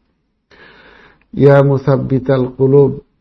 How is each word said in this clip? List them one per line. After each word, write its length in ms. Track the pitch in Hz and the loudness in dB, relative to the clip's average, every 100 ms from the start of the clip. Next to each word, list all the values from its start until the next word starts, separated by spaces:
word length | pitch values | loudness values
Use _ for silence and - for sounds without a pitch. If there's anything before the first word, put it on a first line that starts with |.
| _ _ _ _ _ _ - _ _ _ _ _ _ - | _ _ _ _ _ _ -20 _ _ _ _ _ _ 0
Ya 240 | 135 139 | 2 4
musabbital 960 | 139 135 143 131 127 135 127 131 127 - | 2 0 -2 -4 -2 -4 -2 -2 -4 -2
qulub, 480 | 135 143 135 127 - _ | 0 2 2 -2 -16 _